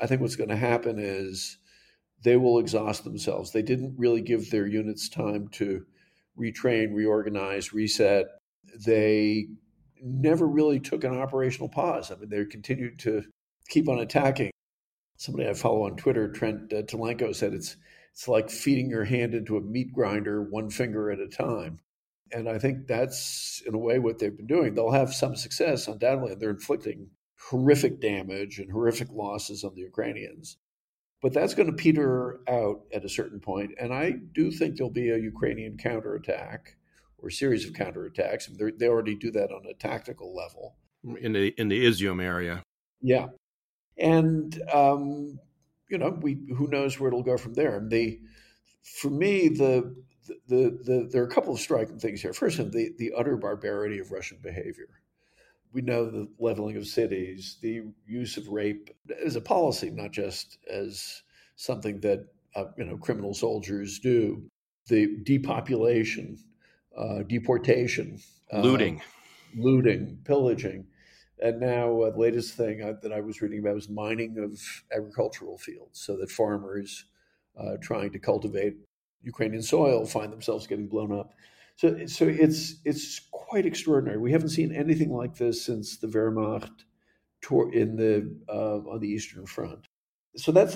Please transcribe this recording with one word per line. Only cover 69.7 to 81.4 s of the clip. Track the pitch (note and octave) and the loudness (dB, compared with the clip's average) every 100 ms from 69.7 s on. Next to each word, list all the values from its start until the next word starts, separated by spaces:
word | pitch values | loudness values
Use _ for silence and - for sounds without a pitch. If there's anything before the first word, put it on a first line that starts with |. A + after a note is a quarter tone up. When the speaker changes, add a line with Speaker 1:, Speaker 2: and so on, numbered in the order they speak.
| C3 B2 F#2+ - - | 6 6 4 -2 -8
Speaker 1:
pillaging. | - C#3+ B2+ A2+ G2+ F#2+ F#2+ _ _ _ _ - | 0 4 4 2 -2 -8 -12 _ _ _ _ -4
And | A#2 A#2 | -2 0
now, | B2+ B2 A#2+ A#2 | 0 0 2 2
uh, | A2 | 2
the | G#2+ | 4
latest | A#2 A#2 A#2 | 2 2 -2
thing, | - A2+ G#2+ | -2 -2 -2
uh, | G#2+ G#2 | -6 -6
that | A2 | -6
I | G#2+ | -6
was | G#2+ G#2+ | -6 -6
reading | G#2 G#2 | -6 -2
about | G#2 | -2
was | G#2 G#2 | -2 -4
mining | G#2 G#2+ A2+ A2+ A2 | -4 -2 -2 -2 -6
of | G#2 G#2 - - - | -8 -8 -14 -16 -6
agricultural | A2 G#2+ G#2 A2+ - F#2+ F#2 | -6 -4 -2 -2 -4 -12 -14
fields, | - - - - | -14 -16 -18 -12
so | - G2 | -8 -6
that | G2 | -4
farmers, | - G#2+ G2+ G2 G2+ G2+ - - _ _ _ _ - | 0 0 0 -4 -8 -8 -14 -20 _ _ _ _ -12
uh, | G#2 G2+ | -8 -6
trying | - A2+ G2+ | -4 -4 -4
to | - | -2
cultivate | - G#2 G#2+ G2+ G#2 G#2 - _ _ _ | 0 0 0 -2 -2 -2 -12 _ _ _
Ukrainian | B2 - A2 A2 | -12 -2 -2 -2
soil | A2 E3 C#3+ A#2+ | 2 4 6 4
find | A2 - G#2+ | 2 -4 -4
themselves | A2 - G#2+ - | -6 -4 -4 -4
getting | A2 G#2 | -6 -4
blown | G#2+ G#2+ G2+ | -2 -2 -4
up. | G2 _ | -6 _